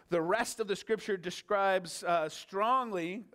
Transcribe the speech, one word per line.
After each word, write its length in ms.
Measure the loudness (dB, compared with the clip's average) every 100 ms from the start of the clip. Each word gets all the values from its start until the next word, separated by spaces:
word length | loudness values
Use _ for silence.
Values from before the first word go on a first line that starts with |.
| -4
the 120 | -2
rest 400 | 2 2 2 -2
of 60 | -4
the 100 | -4
scripture 400 | -2 -2 0 -4
describes, 840 | -4 -8 0 2 4 2 0 -6
uh, 260 | 0 0 0
strongly, 960 | -6 -8 -2 2 2 2 -2 -4 -6 -10